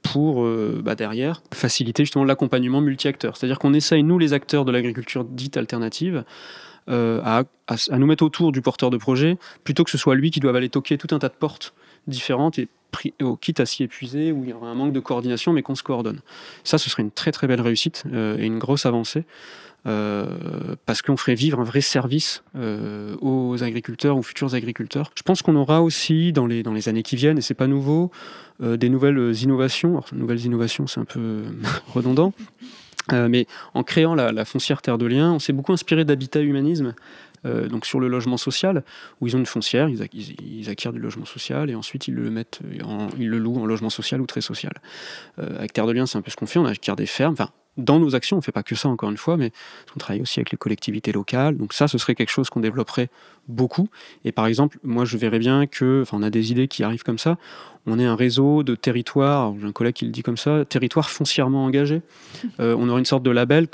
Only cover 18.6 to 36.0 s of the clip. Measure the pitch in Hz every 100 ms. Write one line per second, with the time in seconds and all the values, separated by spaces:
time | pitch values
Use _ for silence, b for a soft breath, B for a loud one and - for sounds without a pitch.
18.6 | 113 143 127 120 117 156 170 B B B
19.6 | B B - 107 104 101 95 87 82 -
20.6 | - - - 113 - 135 - 117 151 131
21.6 | 117 139 - 139 117 151 - - _ 131
22.6 | 113 107 107 104 104 98 135 131 127 123
23.6 | 120 113 117 117 143 135 117 - 135 127
24.6 | 113 - - 139 151 - - 185 - 151
25.6 | 139 156 165 - - 160 170 147 120 117
26.6 | 110 107 110 110 - 120 143 156 - -
27.6 | 131 139 135 156 180 B B B B B
28.6 | 117 117 123 131 143 139 120 110 131 131
29.6 | 131 - 170 160 - 131 120 120 120 117
30.6 | 117 - 139 127 - 127 113 107 110 110
31.6 | 107 147 - 127 127 131 190 - 214 -
32.6 | 254 B B B - 127 117 123 113 B
33.6 | B 123 123 160 165 156 120 110 110 135
34.6 | - 139 - 117 117 131 165 160 - 139
35.6 | 135 180 - 160